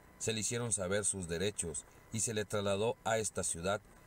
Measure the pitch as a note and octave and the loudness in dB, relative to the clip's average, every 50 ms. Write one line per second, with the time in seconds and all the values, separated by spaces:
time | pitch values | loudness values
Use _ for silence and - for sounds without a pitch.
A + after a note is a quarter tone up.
0 | - - - - - A2+ A2+ A2 G#2+ - A#2+ A#2 A#2+ A#2 G#2 G#2+ F#2 F2+ G2 G#2+ | -20 -20 -12 -6 -4 -2 -2 0 -2 -2 -2 -2 0 0 0 0 2 2 2 2
1 | G2+ - - G2 F2+ E2 E2+ E2 F#2+ G#2+ G#2 - - E2 D2 - - - - - | 2 0 0 -2 -2 -2 0 0 2 0 0 -2 -4 -4 -6 -8 -10 -12 -16 -20
2 | - - - A2+ - - A2 G#2+ G#2 - - G#2 G2 G2+ G2 G2 G#2+ A#2+ - - | -12 -6 -4 -2 -2 0 0 -2 -2 0 0 0 2 2 2 2 2 2 0 0
3 | - - A2+ A2+ G#2+ - - F#2+ F2+ - - E2+ E2 F#2+ G2+ G#2 - - - - | 0 2 2 2 2 0 -2 -2 -2 -2 -2 -2 0 0 0 0 -2 -8 -20 -20
4 | - | -20